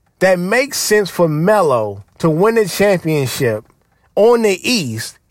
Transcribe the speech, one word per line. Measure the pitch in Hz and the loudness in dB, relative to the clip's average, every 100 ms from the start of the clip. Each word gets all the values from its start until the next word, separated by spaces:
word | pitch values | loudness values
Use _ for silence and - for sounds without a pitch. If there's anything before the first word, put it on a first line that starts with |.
| _ - | _ -2
that | 185 180 | 0 0
makes | 180 233 277 - | 0 -2 -2 -4
sense | - 208 190 | 0 0 0
for | - 170 | 0 0
Melo | 151 180 214 165 123 107 101 - - | 0 2 2 2 0 -2 -8 -18 -4
to | 165 | -2
win | 156 214 | 2 2
the | 226 196 | 2 0
championship | - 202 180 160 156 127 - 127 107 - _ _ _ _ - | 0 0 2 0 -2 -2 -2 -2 -4 -8 _ _ _ _ 2
on | 220 240 | 4 4
the | 220 185 - | 2 -2 -2
East, | 240 135 113 - - _ | -4 -4 -8 -10 -16 _